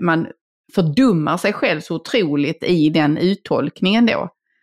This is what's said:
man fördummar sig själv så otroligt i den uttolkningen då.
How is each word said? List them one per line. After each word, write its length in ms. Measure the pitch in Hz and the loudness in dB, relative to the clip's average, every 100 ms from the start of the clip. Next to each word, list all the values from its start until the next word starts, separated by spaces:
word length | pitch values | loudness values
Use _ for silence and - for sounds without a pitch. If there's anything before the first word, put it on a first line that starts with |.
man 260 | 170 165 - - _ _ _ | -2 -2 -4 -12 _ _ _
fördummar 640 | - 160 147 262 170 147 170 | -2 0 2 2 2 0 -2
sig 160 | 196 | -2
själv 280 | 208 240 156 | -2 -2 -2
så 140 | - 165 | -6 -8
otroligt 680 | - 247 170 143 143 165 | -4 -2 0 0 -2 -2
i 240 | - 175 151 | 0 2 2
den 280 | 160 147 151 | 2 0 2
uttolkningen 880 | 180 202 - 120 143 - 190 220 233 | 0 -2 -4 -4 -4 -4 0 2 2
då. 220 | - 175 - _ _ | 0 -6 -12 _ _